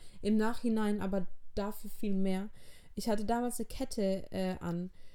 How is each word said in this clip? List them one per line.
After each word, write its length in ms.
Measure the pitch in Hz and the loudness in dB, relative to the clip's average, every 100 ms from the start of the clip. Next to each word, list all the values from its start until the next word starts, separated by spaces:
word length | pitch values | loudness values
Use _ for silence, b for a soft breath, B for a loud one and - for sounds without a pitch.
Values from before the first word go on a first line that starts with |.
| B B | B B
im 160 | 202 214 | 2 4
Nachhinein 640 | 220 240 240 220 208 208 | 4 2 2 2 2 2
aber 260 | 190 196 185 - - - | 2 2 2 0 -2 -2
dafür 340 | 202 - - | -2 -4 -4
viel 240 | - 208 | -2 2
mehr. 360 | 190 196 185 214 B B B B | 4 4 2 -2 B B B B
Ich 160 | - 233 | -4 0
hatte 160 | 214 208 | 2 2
damals 340 | 233 247 - | 2 0 -2
eine 60 | 220 | -4
Kette, 640 | - 269 - 190 190 - | -4 -4 0 2 0 -2
äh, 240 | 190 185 185 | -2 -2 -2
an 300 | 170 170 180 b b | -2 -4 -4 b b